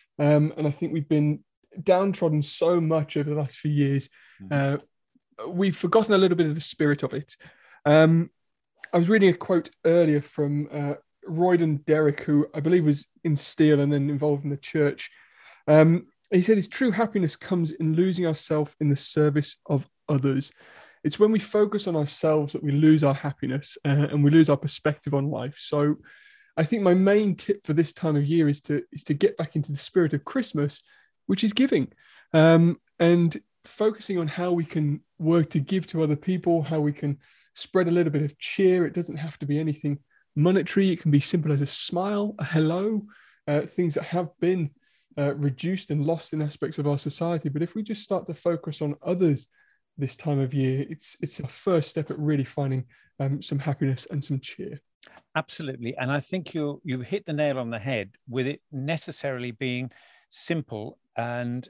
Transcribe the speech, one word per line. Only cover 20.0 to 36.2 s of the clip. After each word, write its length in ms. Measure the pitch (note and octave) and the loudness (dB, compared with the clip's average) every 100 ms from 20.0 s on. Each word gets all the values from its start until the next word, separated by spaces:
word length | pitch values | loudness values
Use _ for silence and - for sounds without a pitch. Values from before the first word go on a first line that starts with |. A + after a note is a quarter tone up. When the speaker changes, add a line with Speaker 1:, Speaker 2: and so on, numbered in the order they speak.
| - | -4
Speaker 1:
others. 420 | C#3 C#3 C3+ - _ - - - _ | 0 0 -2 -4 _ -20 -20 -20 _
It's 160 | C#3+ C#3+ | -6 2
when 120 | G#3+ | 4
we 80 | A3 | 4
focus 480 | - G#3 G#3 G#3 G3 | 0 0 2 0 -2
on 80 | E3 | -2
ourselves 580 | C#3+ - D#3+ D3+ C#3+ | -2 -2 0 0 0
that 100 | - | -4
we 80 | D3 | -2
lose 320 | C#3+ D#3 D#3 | 4 6 6
our 100 | D3 | 4
happiness, 640 | C#3 D3 - B2+ C3 - - D3 | 0 -6 -6 -6 -6 -8 -6 0
uh, 220 | C#3+ C#3+ | 2 2
and 120 | D3 | 4
we 80 | C#3+ | 6
lose 180 | E3 D3+ | 6 6
our 80 | C#3+ | 2
perspective 560 | D3 - D3+ D3 D3 | -2 -4 -4 -4 -4
on 160 | C#3+ C#3 | -2 -2
life. 260 | D#3 C3+ - | -4 -8 -10
So 400 | - D3 D3 D3+ - - - _ _ - | -6 0 0 -2 -8 -20 -20 _ _ -4
I 60 | |
think 200 | D#3 A3+ | -2 2
my 100 | G3 | 4
main 420 | F3+ G3 G#3 G#3 D#3+ | 4 4 4 2 -2
tip 300 | - G3+ - | -4 -4 0
for 80 | |
this 200 | D3+ D#3 | 0 0
time 220 | - E3 D3 | -2 -2 0
of 100 | C#3+ | 2
year 240 | E3 D3 | 2 2
is 120 | C#3+ | 0
to, 220 | - D3 - | -4 -6 -6
is 120 | - - | -16 -6
to 80 | |
get 240 | D3 G3 - | 0 0 0
back 180 | E3+ D#3+ | -4 -4
into 160 | C#3+ | -4
the 60 | C#3+ | -8
spirit 360 | - F#3+ D#3+ | -2 0 0
of 120 | D3 - | -2 -4
Christmas, 560 | C4+ - D3+ C#3+ - _ _ _ _ - | -6 -4 -2 -4 -6 _ _ _ _ -4
which 160 | F#3+ | -2
is 100 | A3 | 0
giving, 380 | G#3 C4+ F#3+ - _ _ - _ | 0 2 2 0 _ _ -20 _
um, 460 | D#3+ D#3+ E3 E3+ - _ - | 6 8 8 6 2 _ 0
and 400 | E3+ F3 E3+ - - _ - | 2 4 2 -2 -16 _ -20
focusing 520 | - G#3+ G#3+ - F#3 | -2 -2 -2 -6 -4
on 100 | D#3 | -4
how 240 | F3+ F3+ | -4 -2
we 140 | F3 D#3 | -2 -2
can 360 | E3 D3+ D3 _ - | -2 -2 -4 _ -4
work 320 | D#3+ E3+ D#3 | 2 2 2
to 80 | D3+ | -2
give 280 | C#3 F#3+ F3 | -2 -4 -2
to 160 | E3 | -2
other 120 | D#3 | 0
people, 460 | D3 | 0